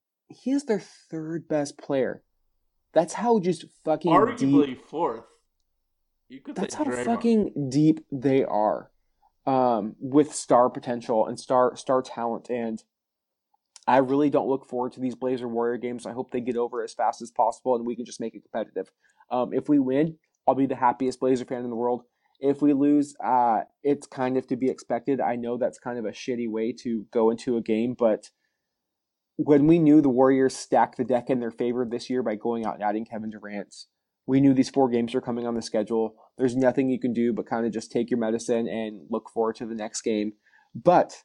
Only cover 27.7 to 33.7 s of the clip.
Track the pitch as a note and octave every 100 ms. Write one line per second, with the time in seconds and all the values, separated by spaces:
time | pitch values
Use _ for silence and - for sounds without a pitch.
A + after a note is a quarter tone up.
27.7 | A2 A#2+ B2 A#2 G#2 - _ _ _ _
28.7 | _ _ _ _ _ _ - C#3 D3 D3
29.7 | E3+ D3+ D3+ C#3+ B2 C3 C3+ C3 - -
30.7 | B2+ A#2+ - A#2+ B2 A#2+ B2+ A#2 - A#2+
31.7 | B2 A#2+ A#2 - B2+ A#2+ G#2+ A#2 A#2 A2
32.7 | - G#2 G#2+ A2+ A2 A2+ G#2 G#2 G#2 -